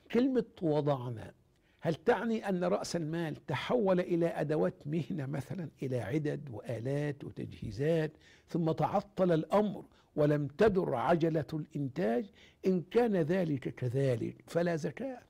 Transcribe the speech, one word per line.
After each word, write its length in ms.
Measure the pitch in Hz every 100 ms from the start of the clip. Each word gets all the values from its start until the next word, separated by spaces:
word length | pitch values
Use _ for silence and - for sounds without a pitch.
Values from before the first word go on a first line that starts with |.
| -
كلمة 320 | 233 262 254 - -
وضعنا، 720 | 165 147 143 135 123 110 92 - _ _ _ _
هل 140 | 165
تعني 540 | 160 - 208 233 220 208
أن 160 | 180
رأس 320 | 180 208 196 175
المال 500 | 156 165 165 - -
تحول 540 | 135 - 247 190 180
إلى 260 | 185 170 170
أدوات 480 | 170 151 156 180 - 143
مهنة 400 | 165 - 160 131
مثلا، 420 | 147 - 180 160 -
إلى 180 | 135 127
عدد 480 | 98 160 147 143 143
وآلات 720 | 107 - 113 127 143 147 139
وتجهيزات، 880 | - - 117 - 117 104 147 165 156 - - - _
ثم 240 | 165 160
تعطل 600 | 160 147 190 - - 185
الأمر 520 | 160 - 196 214 - - _ _ 147
ولم 300 | 147 147 143
تدر 480 | - 220 190 156
عجلة 500 | 123 123 170 165 156 -
الإنتاج؟ 800 | 156 147 147 139 160 208 240 202 - - _ 190
إن 160 | 185
كان 340 | - 226 240 190
ذلك 520 | 151 190 165 135 151
كذلك 760 | - 123 131 135 117 113 - -
فلا 300 | 165 175 165
زكاة 460 | 165 - 262 247